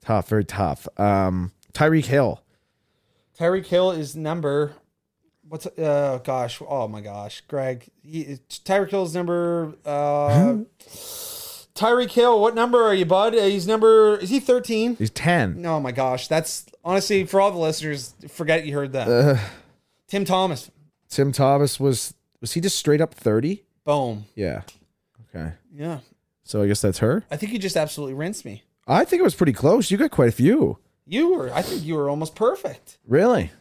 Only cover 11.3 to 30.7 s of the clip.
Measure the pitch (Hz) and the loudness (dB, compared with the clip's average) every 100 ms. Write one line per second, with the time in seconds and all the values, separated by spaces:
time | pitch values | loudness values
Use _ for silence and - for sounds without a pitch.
11.3 | - - - - - 220 247 247 - 240 | -14 -16 -18 -18 -2 2 2 2 4 4
12.3 | 226 214 226 240 240 226 190 170 190 220 | 6 4 2 2 4 4 4 4 4 4
13.3 | 226 202 196 175 220 220 220 214 208 180 | 2 2 0 0 4 8 8 8 4 0
14.3 | 262 269 247 247 220 233 233 110 - 160 | 0 2 2 0 0 0 0 -4 -2 0
15.3 | 175 104 85 170 160 135 123 131 127 - | 2 2 -2 -4 -2 -2 -2 -2 -2 -2
16.3 | 156 160 - - _ 165 190 190 196 190 | -2 -2 -8 -14 _ -4 -2 0 0 2
17.3 | 190 196 180 160 156 156 143 120 - 147 | 2 2 2 -2 -2 -6 -8 -10 -18 -16
18.3 | - 156 165 151 143 139 131 110 120 143 | -6 0 0 -2 -6 -4 -4 0 4 4
19.3 | 127 101 - _ _ _ _ _ 196 196 | 2 -2 -12 _ _ _ _ _ -4 -2
20.3 | 185 190 139 - _ _ _ _ - 139 | 0 0 -4 -12 _ _ _ _ -2 0
21.3 | 131 135 143 143 - 139 120 - - _ | 2 2 4 2 0 -2 -2 -4 -14 _
22.3 | _ 117 - 185 - - 147 160 - 123 | _ -8 -4 -2 -2 2 2 0 -2 0
23.3 | 107 139 202 _ _ - 147 127 107 104 | 2 0 -4 _ _ -2 -2 -2 -6 -10
24.3 | - 95 53 - - _ _ _ _ 113 | -6 -6 -6 -12 -20 _ _ _ _ _
25.3 | - 80 82 _ 147 160 151 - _ _ | -12 -12 -12 _ -12 -10 -10 -14 _ _
26.3 | _ - 107 101 101 104 87 110 175 - | _ -8 -2 0 0 -2 0 0 -2 -4
27.3 | 147 208 226 190 175 151 - 143 135 165 | -8 -6 -6 -4 -2 -4 -6 -10 -8 -8
28.3 | 214 - 104 _ _ - 151 311 349 359 | -10 -14 -18 _ _ 0 0 2 2 2
29.3 | - 160 110 139 226 208 202 294 - 123 | 2 0 2 2 2 2 0 0 2 2
30.3 | - 131 269 71 | 4 4 4 2